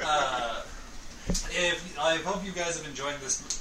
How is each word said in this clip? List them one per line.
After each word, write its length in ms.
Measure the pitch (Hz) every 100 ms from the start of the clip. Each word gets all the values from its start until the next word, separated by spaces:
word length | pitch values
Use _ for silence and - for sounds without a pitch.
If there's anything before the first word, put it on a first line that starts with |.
| 156
uh, 560 | 151 131 127 117 113 - - - - - - - 180 -
if, 480 | 175 175 165 180 147
I 160 | 160 160
hope 220 | 170 196 190
you 80 |
guys 240 | 180 170 156
have 100 | 147
enjoyed 320 | 131 143 139
this, 240 | 131 - - -